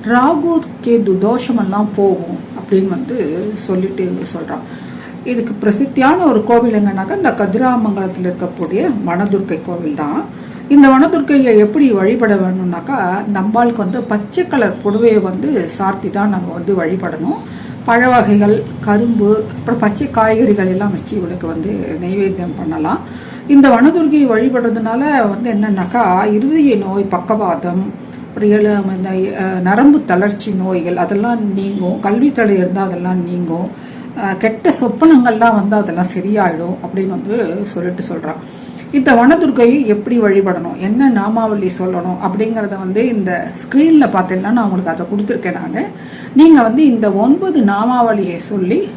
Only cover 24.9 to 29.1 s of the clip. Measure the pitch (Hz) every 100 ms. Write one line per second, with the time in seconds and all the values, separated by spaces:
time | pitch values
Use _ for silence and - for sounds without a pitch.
24.9 | 240 294 277 208 196 240 208 214 190 180
25.9 | 247 208 180 214 208 269 320 285 208 196
26.9 | 196 196 180 - 214 190 165 180 180 202
27.9 | - - - - - 208 208 208 202 190
28.9 | 185 185